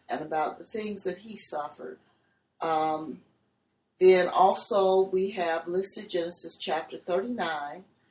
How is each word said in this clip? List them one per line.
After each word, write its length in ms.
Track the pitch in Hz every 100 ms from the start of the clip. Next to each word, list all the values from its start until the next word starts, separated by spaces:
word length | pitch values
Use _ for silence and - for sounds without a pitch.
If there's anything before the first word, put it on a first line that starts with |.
| -
and 120 | -
about 360 | 156 160 151 -
the 80 | -
things 380 | 220 214 196
that 160 | 190 180
he 180 | 220 196
suffered. 600 | - 151 147 - 95 - _ _ _ _ _ _
Um, 600 | 165 160 156 156 156 - _ _ _ _ _ _ _ _
then 260 | 185 185 175
also 840 | - 190 - - 208 190 190 190
we 220 | 185 196
have 340 | 214 170 165 170
listed 440 | 180 196 - 202
Genesis 480 | 180 170 180 165 -
chapter 380 | - 160 160 -
thirty-nine, 880 | - 180 240 233 175 151 143 165 196 _ _